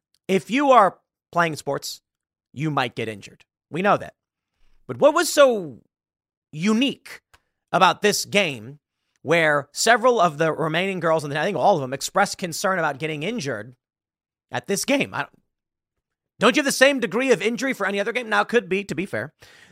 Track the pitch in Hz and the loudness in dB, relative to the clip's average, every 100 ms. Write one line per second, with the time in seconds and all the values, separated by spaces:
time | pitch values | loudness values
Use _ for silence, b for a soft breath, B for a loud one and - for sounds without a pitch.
0 | _ _ - 196 - 233 285 254 190 - | _ _ -2 -2 0 0 4 6 6 2
1 | _ _ _ 170 170 147 - 143 - - | _ _ _ -2 -2 -2 -6 -8 -8 -16
2 | _ _ _ _ _ - 156 139 127 - | _ _ _ _ _ -6 -4 -2 -2 -4
3 | 110 104 - - _ _ _ 147 202 151 | -8 -8 -14 -20 _ _ _ -4 0 0
4 | 82 - _ _ _ _ _ _ - 120 | -2 -18 _ _ _ _ _ _ -12 2
5 | 269 311 349 302 277 226 160 113 _ _ | 4 4 2 6 6 4 -4 -14 _ _
6 | _ _ _ _ _ 151 190 220 269 156 | _ _ _ _ _ -4 0 2 0 -2
7 | - - _ _ _ _ _ 175 185 165 | -12 -20 _ _ _ _ _ 4 4 4
8 | 208 196 - 185 185 131 107 147 _ _ | 0 0 -2 0 0 -4 -14 -20 _ _
9 | _ _ - 170 160 147 139 - 226 240 | _ _ -2 2 2 0 -2 -2 2 4
10 | 247 233 175 147 160 147 156 156 190 185 | 4 4 2 2 -2 -2 -2 -2 -4 -2
11 | 170 160 147 147 165 170 151 185 131 135 | -2 -2 -2 -4 -2 0 2 2 -2 -8
12 | - 185 196 - 180 151 196 185 156 135 | -4 0 0 -2 -10 -4 -4 -2 -2 -4
13 | 156 156 160 240 139 110 113 127 _ _ | -8 -8 -8 -8 -6 -8 -10 -20 _ _
14 | _ _ _ _ _ 127 - 196 - 269 | _ _ _ _ _ -8 -4 -4 0 -2
15 | 113 123 139 _ _ _ _ _ _ _ | -2 -6 -10 _ _ _ _ _ _ _
16 | _ _ _ - 208 262 277 - 262 277 | _ _ _ 0 2 2 0 4 4 4
17 | 226 196 262 208 202 233 269 240 190 202 | -2 -2 2 2 0 -2 -4 -4 -4 -4
18 | 196 226 226 208 208 - 185 190 196 151 | -4 -6 -2 -2 0 0 0 -4 -4 -6
19 | 196 110 131 _ B B B | -6 -6 -8 _ B B B